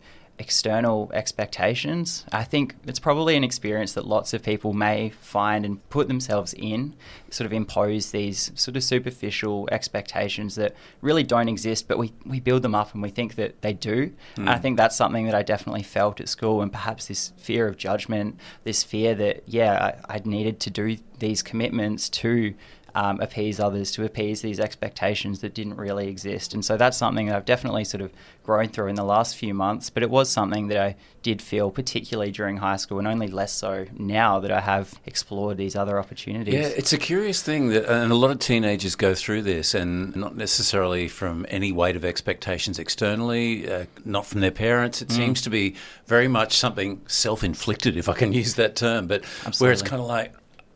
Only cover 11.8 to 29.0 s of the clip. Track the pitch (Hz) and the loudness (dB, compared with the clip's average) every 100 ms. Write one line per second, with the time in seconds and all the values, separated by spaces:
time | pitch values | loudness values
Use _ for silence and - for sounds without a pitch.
11.8 | - - 113 - 127 131 127 127 123 104 | 0 -2 -2 -6 -6 -2 2 4 4 2
12.8 | 107 104 101 120 113 110 101 - 107 98 | 0 -4 -6 -4 -6 -4 -6 -4 -4 -2
13.8 | 107 117 165 - - - 101 120 131 110 | -2 0 -2 -6 -14 -2 2 2 2 4
14.8 | 110 - 110 113 110 104 104 104 113 104 | 4 6 2 2 0 0 0 -2 -2 -6
15.8 | 101 98 104 - - - 110 107 101 107 | -4 0 0 0 -8 -2 2 2 0 -4
16.8 | 110 113 - 104 - - - 117 107 95 | -6 -6 -6 -6 -8 -10 -2 0 0 0
17.8 | 95 104 - 107 107 - - - 113 104 | -2 -2 0 -2 -2 -8 -16 -12 -4 -2
18.8 | - 107 113 107 104 - - 113 107 98 | 0 2 2 2 0 -2 -2 2 4 4
19.8 | 98 - - 107 107 104 110 107 110 104 | 2 -4 -8 -6 -2 -2 -2 -2 -6 -2
20.8 | 110 110 - - 110 104 - 113 117 120 | -2 -2 -8 -6 -2 -2 -2 -2 -2 0
21.8 | 107 107 - - 113 120 107 101 - - | -2 -2 -4 -2 2 2 0 -4 -16 -20
22.8 | - - 101 98 95 110 107 101 104 101 | -6 0 0 0 -4 -2 -2 2 0 0
23.8 | 98 - 110 110 107 107 110 95 104 - | -4 -4 -4 -2 -4 -2 -4 -2 -4 -4
24.8 | 101 - 104 104 101 95 104 113 104 101 | -8 -2 -2 0 -4 -6 -8 -8 -8 -8
25.8 | 101 101 98 95 98 98 - 110 95 110 | -6 -4 -6 -6 -6 -6 -6 -4 0 4
26.8 | 123 - 113 110 104 101 123 123 123 107 | 4 4 0 0 0 0 2 0 0 -2
27.8 | 104 98 95 - - - - 107 110 110 | -4 -6 -8 -12 -20 -10 0 2 2 0
28.8 | 98 101 | -2 0